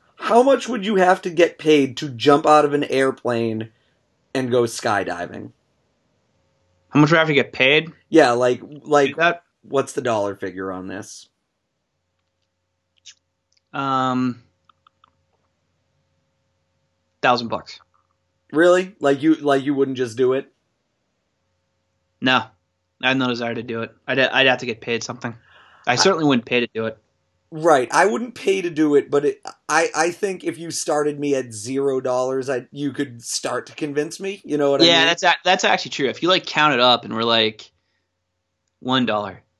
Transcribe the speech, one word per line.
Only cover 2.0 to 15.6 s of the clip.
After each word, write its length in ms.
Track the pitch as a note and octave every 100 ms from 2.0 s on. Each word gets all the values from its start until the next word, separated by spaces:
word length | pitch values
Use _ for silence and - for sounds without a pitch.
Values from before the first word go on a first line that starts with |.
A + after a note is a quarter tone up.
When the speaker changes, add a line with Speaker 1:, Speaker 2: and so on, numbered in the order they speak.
| D3+
Speaker 1:
jump 380 | A#2 C3 C#3+ D3+
out 180 | D3+
of 80 | D3
an 120 | C#3+
airplane 840 | C#3+ C3 C3+ - B2 A#2 A#2 A2 A2+ _ _ _ _ _ _
and 160 | C3 B2+
go 120 | B2
skydiving?" 920 | A#2 - A#2 G2+ F2 E2+ E2+ - A#2 _ _ _ _ _ _ _ _ _ _ _ _ _ _
Speaker 2:
How 120 | E3+
much 100 | D3+
would 60 | E3
I 20 |
have 80 | D#3
to 60 |
get 180 | C#3 A#2+
paid? 400 | - C3 D#3 D#3+ - -
Speaker 1:
Yeah, 220 | D#3+ C3
like, 300 | A#2+ B2 B2
like, 460 | - D3 D3+ D3 C#3
Speaker 2:
Do 60 | D3
that? 260 | E3+ E3+ _ _
Speaker 1:
what's 320 | - C3+ -
the 80 | D3+
dollar 340 | B2+ A2 G2+
figure 380 | F#2+ F#2+ F#2 F#2+
on 140 | F#2 F#2+
this? 420 | G2 A2+ - - _ _ _ _ _ _ _ _ _ _ _ _ _ _ _ _ _ - - _ _ _ _ _
Speaker 2:
Um, 720 | C#3+ C#3 C3+ C3 B2+ B2+ A#2 _ _ _ _ _ _ _ _ _ _ _ _